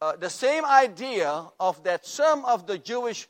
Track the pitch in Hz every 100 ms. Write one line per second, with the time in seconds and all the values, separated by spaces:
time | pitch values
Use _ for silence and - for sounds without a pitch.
0 | 156 - 180 - 262 311 302 269 254 170
1 | 262 220 151 151 160 _ 185 165 170 175
2 | - - 311 294 254 226 175 190 214 247
3 | 240 214